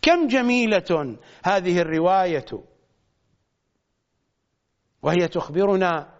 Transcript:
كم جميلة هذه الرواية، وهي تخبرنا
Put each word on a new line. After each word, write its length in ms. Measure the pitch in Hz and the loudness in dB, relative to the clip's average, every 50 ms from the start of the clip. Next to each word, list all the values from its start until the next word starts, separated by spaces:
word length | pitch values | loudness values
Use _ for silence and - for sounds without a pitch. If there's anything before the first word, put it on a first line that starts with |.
كم 260 | - 302 339 349 330 269 | 4 2 2 2 2 0
جميلة 880 | 226 262 247 240 247 247 240 220 214 185 170 - 180 160 147 131 110 - - - - - - | 0 0 2 2 0 0 0 2 0 0 0 0 -2 -2 -2 -4 -10 -12 -18 -20 -20 -6 -2
هذه 380 | 180 196 196 180 180 175 180 | 0 0 0 0 0 0 0
الرواية، 640 | 170 156 160 160 160 180 190 190 185 180 165 143 127 - - 101 - _ _ _ _ _ _ _ _ _ _ _ _ _ _ _ _ _ _ _ _ _ _ _ _ _ _ _ _ _ _ _ _ _ _ _ _ _ _ _ _ _ _ _ _ _ _ _ | 0 0 0 0 2 2 2 2 2 0 -2 -4 -6 -8 -14 -14 -14 _ _ _ _ _ _ _ _ _ _ _ _ _ _ _ _ _ _ _ _ _ _ _ _ _ _ _ _ _ _ _ _ _ _ _ _ _ _ _ _ _ _ _ _ _ _ _
وهي 260 | - 147 160 180 175 160 | -2 0 0 0 0 0
تخبرنا 880 | - 175 156 - 147 170 196 202 202 190 190 180 170 156 143 - - - | -2 -6 -8 -4 -2 0 0 2 2 2 0 0 -2 -4 -6 -10 -20 -20